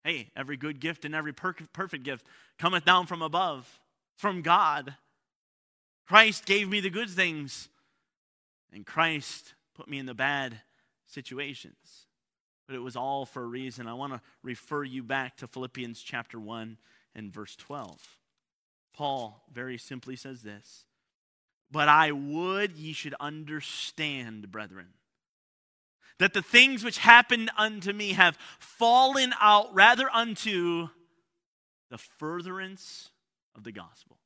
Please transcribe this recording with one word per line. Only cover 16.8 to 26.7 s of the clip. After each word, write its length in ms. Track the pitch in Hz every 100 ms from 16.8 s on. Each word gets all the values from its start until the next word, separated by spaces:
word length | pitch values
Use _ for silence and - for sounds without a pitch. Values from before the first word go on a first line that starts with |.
| _ _ _
and 180 | - 104
verse 260 | 95 104 -
twelve. 440 | - 143 104 76 - _ _ _ _ _ _ _ _
Paul 500 | - 147 135 113 104 _
very 260 | 123 127 120
simply 380 | - 127 131 127
says 280 | 135 123
this, 420 | 107 104 - - _ _ _ _ _ _ _ _ _
"But 200 | 151 151
I 240 | 151 156
would 580 | 147 143 156 180 190 208
ye 220 | 156 156
should 220 | 151 147 135
understand, 1300 | 147 156 151 151 - - - - 151 139 117 110 101
brethren, 440 | 107 104 92 90 _ _ _ _ _ _ _ _ _ _ _ _ _
that 140 | 185
the 80 | 208
things 420 | - 240 262